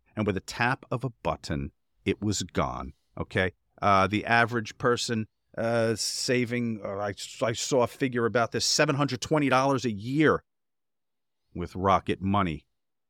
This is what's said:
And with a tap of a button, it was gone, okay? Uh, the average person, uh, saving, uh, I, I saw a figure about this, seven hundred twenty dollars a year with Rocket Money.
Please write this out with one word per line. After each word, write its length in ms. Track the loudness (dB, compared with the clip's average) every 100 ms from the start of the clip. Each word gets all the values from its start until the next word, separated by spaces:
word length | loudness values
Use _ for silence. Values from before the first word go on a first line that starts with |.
| _ -4
And 100 | -2
with 100 | -2
a 40 |
tap 440 | -4 -2 -2 -2 -4
of 120 | -6
a 80 | -6
button, 640 | -6 -4 -4 -4 -4 -6 -10 _ _
it 180 | -4 -2
was 200 | -2 -2
gone, 480 | -2 -2 -2 -4 -10 -16 _ -12
okay? 340 | -4 -2 -2 -4 _ _
Uh, 240 | 2 4 4
the 180 | 0 2
average 500 | 2 2 0 -6 -4
person, 480 | -2 0 -2 -4 -6 _ _ -6
uh, 380 | -2 0 0 0
saving, 840 | -4 -4 0 0 0 -2 -4 -4
uh, 140 | -6 -4
I, 160 | -4 -6 -12 -4
I 100 | -2
saw 300 | -2 0 2
a 40 | 2
figure 400 | 0 -2 0 0
about 260 | 2 0
this, 120 | 0 0
seven 280 | 2 2
hundred 280 | 2 0 -2
twenty 260 | 0 0 4
dollars 380 | 4 4 2 -2
a 40 |
year 540 | -4 -2 2 4 4 0 _ _ _ _ _ _ _ _ _ _
with 200 | -10 -8
Rocket 460 | -2 4 4 2 -2
Money. 460 | 0 0 0 -4 -10 _ _ _ _